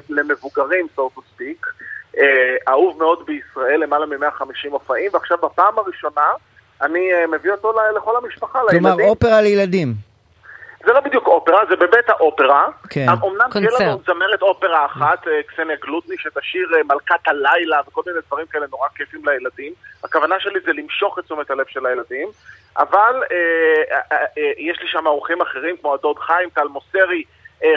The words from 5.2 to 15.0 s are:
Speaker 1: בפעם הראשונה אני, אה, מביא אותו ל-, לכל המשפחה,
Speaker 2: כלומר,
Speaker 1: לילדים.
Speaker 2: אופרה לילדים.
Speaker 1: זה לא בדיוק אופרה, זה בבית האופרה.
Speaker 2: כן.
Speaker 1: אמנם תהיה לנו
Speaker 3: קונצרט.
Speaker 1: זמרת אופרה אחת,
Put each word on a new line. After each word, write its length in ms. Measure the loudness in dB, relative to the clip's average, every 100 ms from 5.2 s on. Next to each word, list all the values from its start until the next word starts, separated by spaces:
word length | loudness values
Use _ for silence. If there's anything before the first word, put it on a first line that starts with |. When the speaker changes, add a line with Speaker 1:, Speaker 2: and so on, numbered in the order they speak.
| -2 -2
Speaker 1:
בפעם 400 | -2 2 2 2
הראשונה 520 | -4 -6 -8 -2 0 -2 _ _ _ -6
אני, 300 | -4 -2 0
אה, 140 | 0 0
מביא 260 | -2 -2
אותו 200 | -2 -2
ל-, 240 | 0 0 0
לכל 200 | -2 -4
המשפחה, 440 | -4 -10 -6 -2 2
Speaker 2:
כלומר, 180 | 4 4
Speaker 1:
לילדים. 180 | 4 2
Speaker 2:
אופרה 320 | 4 4 4
לילדים. 540 | 4 2 2 0 -2 -4 -10 _ _ _ -20 -20 -20 -4
Speaker 1:
זה 80 | 6
לא 80 | 6
בדיוק 260 | 6 2 4
אופרה, 340 | 4 6 4 4
זה 80 | 2
בבית 320 | 4 4 4
האופרה. 580 | 2 2 4 4 4 2 -2 -8
Speaker 2:
כן. 160 | -2 0
Speaker 1:
אמנם 420 | 2 0 0 0
תהיה 120 | 0
לנו 160 | 2 2
Speaker 3:
קונצרט. 280 | 2 0 -2
Speaker 1:
זמרת 360 | -2 0 0
אופרה 440 | 0 0 0 2 0
אחת, 420 | 0